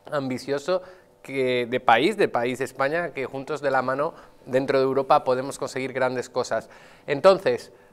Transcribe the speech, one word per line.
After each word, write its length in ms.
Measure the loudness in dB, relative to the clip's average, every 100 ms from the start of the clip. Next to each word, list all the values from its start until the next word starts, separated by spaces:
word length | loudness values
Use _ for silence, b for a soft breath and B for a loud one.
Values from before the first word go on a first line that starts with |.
| -8
ambicioso 680 | -4 -4 -4 -4 -4 -2 -2 -4 B B _
que, 460 | -8 -2 0 0 0
de 120 | 0
país, 360 | 4 6 4 2
de 120 | 0
país 320 | 0 -2 -4
España, 520 | -6 -2 -2 -2 -4
que 140 | -6 -8
juntos 340 | -8 -8 -6
de 120 | -2
la 100 | 0
mano 320 | 0 -2 -4 -6 B B -4
dentro 320 | -2 2 2
de 60 |
Europa 400 | 2 2 2 2
podemos 340 | 2 -2 -2 -8
conseguir 340 | -8 -6 -6
grandes 380 | -2 -2 -2 -4
cosas. 400 | -4 -2 -4 -6 b b b b
Entonces, 640 | 4 6 6 4 0 -4 -20 b